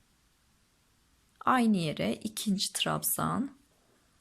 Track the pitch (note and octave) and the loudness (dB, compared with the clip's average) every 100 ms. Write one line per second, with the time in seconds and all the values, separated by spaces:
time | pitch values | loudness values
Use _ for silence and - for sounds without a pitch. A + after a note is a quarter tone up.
0 | _ _ _ _ _ _ _ _ _ _ | _ _ _ _ _ _ _ _ _ _
1 | _ _ _ _ - B3+ A#3 G3+ E3 - | _ _ _ _ 2 4 4 4 2 0
2 | F#3+ - G#3+ - - F#3+ - - - D#3 | -2 -2 -6 -6 -2 -2 -2 -2 -2 -2
3 | - - D#3 E3+ C#4 - _ _ _ _ | -2 -2 -2 -2 -4 -8 _ _ _ _
4 | _ _ | _ _